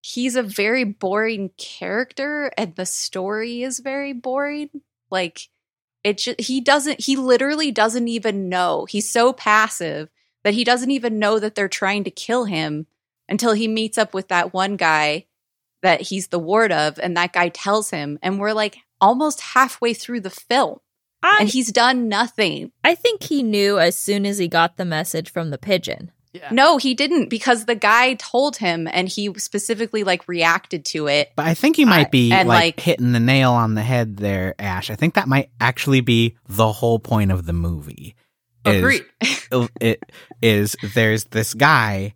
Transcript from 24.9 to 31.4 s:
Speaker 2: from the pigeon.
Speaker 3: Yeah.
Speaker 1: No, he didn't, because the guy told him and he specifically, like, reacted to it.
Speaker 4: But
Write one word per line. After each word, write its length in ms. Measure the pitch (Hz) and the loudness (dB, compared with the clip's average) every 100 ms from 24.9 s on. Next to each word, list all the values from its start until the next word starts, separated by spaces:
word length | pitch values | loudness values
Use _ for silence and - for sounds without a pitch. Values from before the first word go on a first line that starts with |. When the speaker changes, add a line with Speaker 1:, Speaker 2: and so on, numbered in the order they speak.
| 156 160 160 175 | -4 -4 -6 -6
Speaker 2:
from 160 | - 165 | -8 -6
the 80 | 139 | -8
pigeon. 560 | 196 185 180 - 180 _ _ | -2 -2 -2 -10 -12 _ _
Speaker 3:
Yeah. 160 | 175 151 | -18 -4
Speaker 1:
No, 260 | 233 285 302 | 4 6 4
he 160 | 269 | 0
didn't, 360 | 247 285 330 - | 0 0 2 0
because 360 | 226 262 240 220 | -2 0 0 0
the 100 | 226 | 0
guy 380 | 208 220 254 247 | 4 4 2 0
told 420 | - 240 285 240 | -4 0 0 -2
him 300 | 190 170 160 | -4 -2 -2
and 160 | - 185 | -2 -4
he 260 | 196 202 202 | -4 -6 -6
specifically, 680 | - 202 208 220 226 214 | -8 -6 -6 -6 -4 -4
like, 240 | 196 180 - | 0 -2 -2
reacted 580 | 175 165 175 - 175 143 | 0 2 2 -2 -10 -8
to 220 | 160 147 | -6 0
it. 240 | 143 143 | 0 0
Speaker 4:
But 120 | - | -2